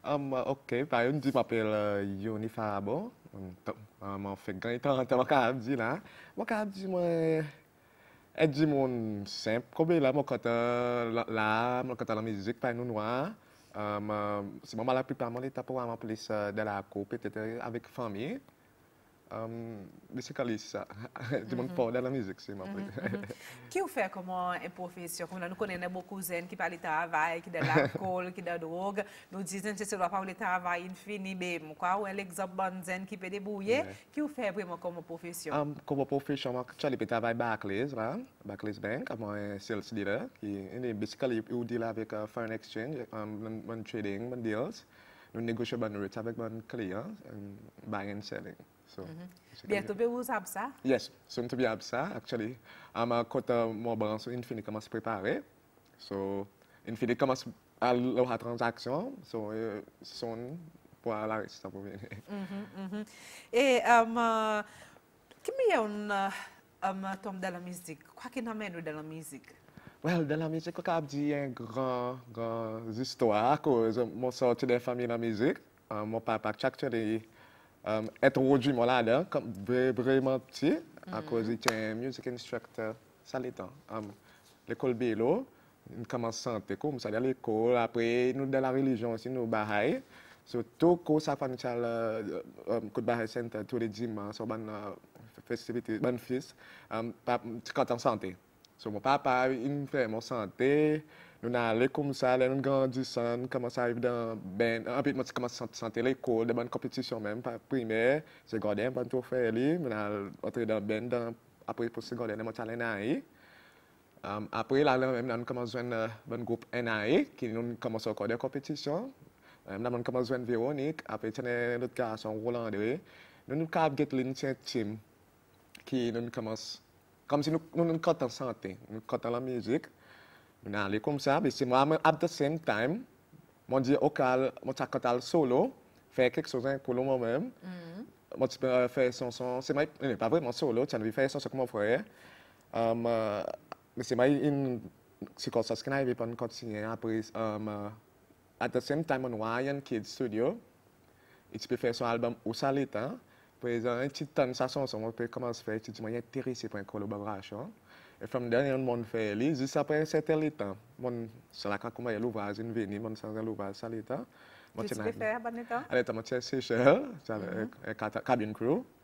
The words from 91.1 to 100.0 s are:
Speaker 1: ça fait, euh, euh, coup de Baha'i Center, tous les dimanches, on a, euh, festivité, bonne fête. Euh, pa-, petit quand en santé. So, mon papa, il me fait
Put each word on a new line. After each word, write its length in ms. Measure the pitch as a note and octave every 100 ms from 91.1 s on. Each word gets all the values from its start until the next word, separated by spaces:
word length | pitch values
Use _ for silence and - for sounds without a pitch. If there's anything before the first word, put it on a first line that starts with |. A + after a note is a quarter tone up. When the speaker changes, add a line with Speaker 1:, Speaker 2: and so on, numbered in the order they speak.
| D#3
Speaker 1:
ça 160 | D#3 C#3
fait, 300 | C3+ B2+ B2+
euh, 760 | A#2+ A#2 A#2 A2+ A2 G#2 D#2+ - - -
euh, 100 | A2+ G#2+
coup 80 | B2+
de 40 | A#2
Baha'i 220 | A#2 A2+
Center, 340 | B2 A#2 G#2+ G2+
tous 120 | B2
les 100 | A2+
dimanches, 500 | G2+ A#2 G#2 G2+ G#2+
on 80 | A2+
a, 40 | A2
euh, 380 | G#2+ G#2 G2+ G2 - - A2 - -
festivité, 520 | A#2+ - A#2 A2+ A2
bonne 200 | B2 B2
fête. 360 | - B2+ - - - - -
Euh, 180 | A2 A#2 - -
pa-, 140 | A#2+
petit 340 | A#2 A2+ -
quand 160 | - B2+
en 60 | A#2
santé. 380 | C3+ G#2+ G2 F2+ _ _ _ _
So, 120 | A#2
mon 80 | G#2
papa, 500 | C3 C#3 C3+ B2+ C3
il 200 | C3 B2+
me 160 | C#3+ C#3
fait 200 | D3